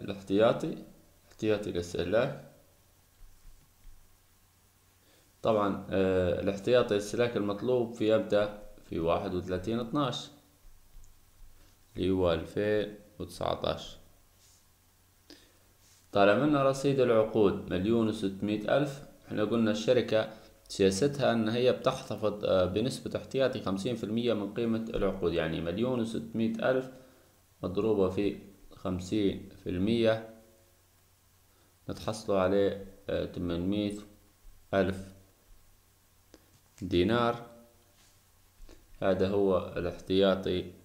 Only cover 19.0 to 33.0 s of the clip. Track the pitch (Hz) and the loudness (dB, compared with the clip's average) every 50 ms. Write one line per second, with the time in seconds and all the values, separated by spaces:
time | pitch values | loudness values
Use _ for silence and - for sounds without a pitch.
19 | - - - - - - 104 104 107 104 113 117 113 110 107 - - - 127 120 | -14 -18 -20 -20 -16 -8 -4 -2 -2 0 2 2 2 2 0 0 2 2 2 2
20 | - - 107 110 107 - - - - - - _ _ - - - 98 95 98 95 | 2 2 0 0 0 -2 -6 -16 -20 -20 -20 _ _ -8 0 2 4 4 4 4
21 | 143 143 143 135 123 120 117 113 110 110 117 123 127 123 - - - 135 127 - | 0 0 0 0 0 2 2 2 2 0 0 2 4 2 2 2 2 0 0 -2
22 | - - 110 95 107 104 95 - - - 92 92 90 90 90 107 117 131 131 - | -4 -8 -6 -2 -2 -2 -2 -2 0 2 4 4 4 2 2 0 0 -2 -2 -6
23 | - 98 - 101 - - - 131 131 123 - 107 - 95 98 95 98 131 120 113 | -6 -6 -6 -6 -6 -4 -2 0 0 0 0 -2 -4 -4 -4 -2 -2 -4 -4 -4
24 | - 101 110 117 120 117 107 104 101 98 - 120 117 113 113 113 113 - - 113 | -4 -4 -2 0 0 0 0 0 -2 -4 -4 -2 -2 0 0 -2 -2 -4 -2 -2
25 | 101 95 95 - 90 85 85 82 80 80 80 80 82 85 90 107 117 127 131 120 | 0 0 0 0 -2 0 0 0 0 0 -2 -4 -4 -4 -2 -2 0 0 0 -2
26 | 110 113 - 92 - - - 113 113 113 113 - - 127 131 131 131 - - - | -2 -2 -4 -6 -8 -6 -4 -2 0 0 0 0 0 0 2 0 -2 -4 -10 -18
27 | - - - - _ _ _ _ _ _ _ _ - 92 90 101 104 110 107 98 | -20 -20 -20 -20 _ _ _ _ _ _ _ _ -8 -6 -2 0 0 2 2 4
28 | 95 90 92 101 101 98 - - - - - - - - - - - 95 92 90 | 2 2 2 0 0 0 -2 -4 -10 -18 -20 -20 -20 -20 -16 -10 -6 -6 -6 -6
29 | 92 - 110 107 101 92 92 95 - - - - - 92 90 90 95 110 117 117 | -4 -2 0 2 2 2 0 -2 -8 -16 -18 -14 -8 -6 -4 -2 0 2 2 4
30 | 113 110 110 110 - - - - - - - _ _ _ _ _ _ _ _ _ | 4 2 2 0 -2 -10 -16 -20 -20 -20 -20 _ _ _ _ _ _ _ _ _
31 | _ _ _ _ _ _ _ _ _ _ _ _ _ _ _ _ _ - 98 - | _ _ _ _ _ _ _ _ _ _ _ _ _ _ _ _ _ -12 -12 -8
32 | - 107 - - - - 101 95 92 95 98 98 98 95 98 - - - - - | -8 -8 -8 -6 -4 0 2 2 2 4 4 4 2 2 0 -4 -8 -14 -18 -14